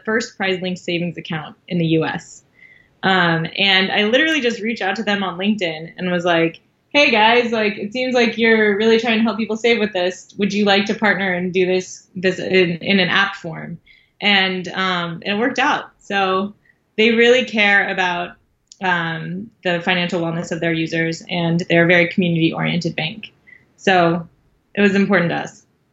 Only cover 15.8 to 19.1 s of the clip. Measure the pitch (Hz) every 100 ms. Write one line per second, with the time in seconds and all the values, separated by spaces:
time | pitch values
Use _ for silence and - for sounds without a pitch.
15.8 | - _ - 202 190 190 202 - _ _
16.8 | _ - 220 226 233 254 247 214 202 202
17.8 | 190 190 180 175 175 - _ _ _ -
18.8 | 185 175 165